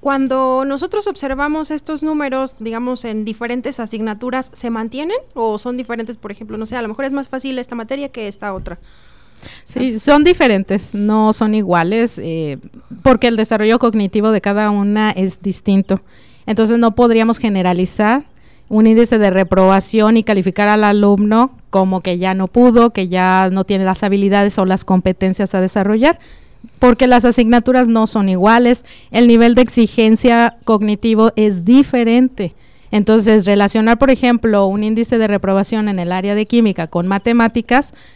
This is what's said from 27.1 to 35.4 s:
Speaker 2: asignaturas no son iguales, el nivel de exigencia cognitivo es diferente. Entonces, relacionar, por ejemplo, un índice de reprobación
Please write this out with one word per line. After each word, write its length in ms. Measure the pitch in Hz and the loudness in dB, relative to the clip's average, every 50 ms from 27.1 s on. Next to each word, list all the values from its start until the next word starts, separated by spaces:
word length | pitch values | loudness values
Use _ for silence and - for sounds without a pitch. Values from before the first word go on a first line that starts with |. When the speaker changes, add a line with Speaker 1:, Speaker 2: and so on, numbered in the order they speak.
| 247 240 220 | 4 4 4
Speaker 2:
asignaturas 640 | 247 226 - 240 220 240 240 226 - 254 254 254 | 2 2 2 2 4 4 2 2 2 2 2 2
no 200 | 233 226 226 220 | 2 2 0 0
son 220 | 220 - 226 202 190 | 0 0 -2 0 0
iguales, 540 | 185 180 185 208 226 240 247 240 247 - - - - - - _ | 0 2 2 4 4 4 4 2 2 0 -4 -20 -20 -20 -20 _
el 160 | - 226 240 | 0 2 4
nivel 280 | 240 233 226 233 233 240 | 6 6 6 6 4 4
de 60 | 247 | 4
exigencia 960 | 254 226 - 240 226 208 - - 226 220 226 220 - 247 233 233 233 233 233 - _ | 2 2 2 0 0 2 2 0 2 2 2 2 2 2 4 4 2 0 -2 -6 _
cognitivo 680 | - 226 208 208 214 208 202 - 226 220 214 220 226 - | -2 0 0 0 -2 -4 -2 -2 0 2 4 2 2 2
es 300 | - 214 208 202 180 170 | 2 0 0 0 -2 0
diferente. 880 | 190 247 269 285 - - 247 233 226 226 247 262 254 254 - 202 160 - - - - - - - - | 4 4 4 4 4 0 -2 0 2 2 2 2 0 -2 -6 -10 -10 -10 -14 -20 -20 -20 -20 -14 -4
Entonces, 540 | - 208 202 - 220 226 202 226 220 214 180 | -2 -2 2 4 2 2 4 4 4 4 4
relacionar, 520 | 196 202 196 202 202 - 220 214 226 233 | 2 2 2 2 2 2 0 2 2 2
por 120 | 233 277 269 | 2 4 2
ejemplo, 560 | 262 - - 247 240 233 - 226 214 202 196 | 2 2 2 0 0 0 0 0 2 2 0
un 180 | 190 190 208 214 | 0 -2 -2 -4
índice 340 | 214 220 220 233 - 254 | -2 -2 -2 -2 -2 0
de 100 | 226 220 | 0 0
reprobación 600 | 208 208 196 | 0 -2 -2